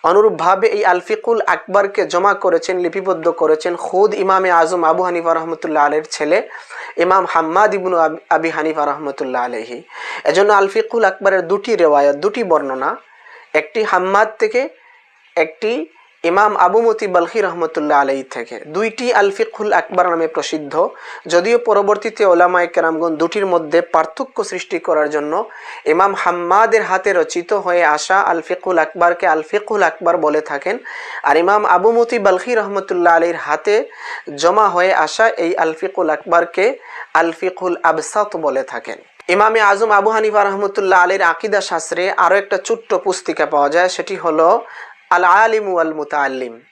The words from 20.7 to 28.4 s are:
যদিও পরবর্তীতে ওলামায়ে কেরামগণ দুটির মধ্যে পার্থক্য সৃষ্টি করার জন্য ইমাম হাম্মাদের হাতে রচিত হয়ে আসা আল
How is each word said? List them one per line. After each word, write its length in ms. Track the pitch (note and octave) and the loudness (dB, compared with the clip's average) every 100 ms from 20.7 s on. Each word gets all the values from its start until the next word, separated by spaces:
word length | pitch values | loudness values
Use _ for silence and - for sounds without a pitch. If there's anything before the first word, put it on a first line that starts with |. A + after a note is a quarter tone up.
| D3+ F#3+ - - - - | -2 -2 -4 -18 -18 0
যদিও 320 | F3 F#3+ A#3 | 0 2 0
পরবর্তীতে 680 | A#3 G3+ G3+ G#3 A3+ A3 | 2 2 2 0 -2 0
ওলামায়ে 420 | G3+ E3+ F3+ F3+ F3 | 2 4 4 2 0
কেরামগণ 500 | E3+ D#3+ D#3+ E3+ D#3 | 0 0 0 -2 -2
দুটির 300 | E3 G#3+ F#3+ | -2 -2 0
মধ্যে 340 | E3+ D#3 E3 | -2 2 0
পার্থক্য 640 | F3+ E3 D#3+ - C4+ - | 2 0 0 -4 -8 -6
সৃষ্টি 340 | G#3+ F3+ - F3 | -8 -8 -6 -6
করার 320 | F3 D#3 D3 | 0 0 0
জন্য 380 | D3+ D3 E3+ A3+ - - - | -2 -2 -4 -4 -12 -18 -8
ইমাম 300 | - D#3+ G3 | -2 2 2
হাম্মাদের 680 | F#3+ F3+ F3 F3 F#3+ A3 A3 | 2 -2 -2 0 2 4 2
হাতে 300 | G3 F#3 G#3 | 0 -2 0
রচিত 400 | F3+ D#3+ F3 E3+ | 0 0 -4 -4
হয়ে 320 | G#3 F3+ F3 | -4 0 2
আসা 360 | D#3+ D3+ - F#3+ | 2 0 0 0
আল 200 | G3 E3+ | 2 -2